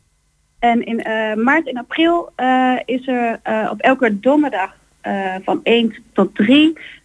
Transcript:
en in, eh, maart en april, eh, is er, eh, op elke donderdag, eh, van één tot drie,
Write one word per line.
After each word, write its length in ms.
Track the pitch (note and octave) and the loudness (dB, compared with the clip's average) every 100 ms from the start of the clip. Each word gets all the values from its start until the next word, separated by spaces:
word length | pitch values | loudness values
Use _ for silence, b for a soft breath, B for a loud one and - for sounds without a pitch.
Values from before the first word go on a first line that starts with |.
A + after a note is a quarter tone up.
| _ _ _ _ _ _ | _ _ _ _ _ _
en 260 | A#3+ A#3 - | 0 0 -2
in, 180 | A3+ | -6
eh, 320 | - A3 A3 G#3+ | -4 -4 -2 -2
maart 240 | A#3 D4+ D#4 | 2 0 0
en 100 | B3 | -8
april, 540 | A#3+ - E4 E4+ - - | -8 0 2 0 -4 -4
eh, 380 | B3+ B3+ B3+ B3+ - | 0 2 2 0 -2
is 220 | B3+ B3+ | -6 -4
er, 320 | B3 A#3 A3+ | -2 -2 -4
eh, 240 | - A3 G#3+ | -4 -4 -4
op 80 | G#3+ | -2
elke 400 | A#3 C4+ A#3+ G3+ | 0 2 0 0
donderdag, 500 | B3+ D4+ D4 G#3 F#3+ - _ _ | 2 2 2 -2 -6 -8 _ _
eh, 340 | G#3 G3+ F#3+ F#3 F#3+ | -6 -4 -4 -6 -4
van 140 | - | -4
één 320 | - A#3 A3+ - - | 2 2 2 -4 -8
tot 220 | - F#3+ - | 0 0 2
drie, 380 | G#3 C#4+ D#4 D#4 B B | 4 6 4 0 B B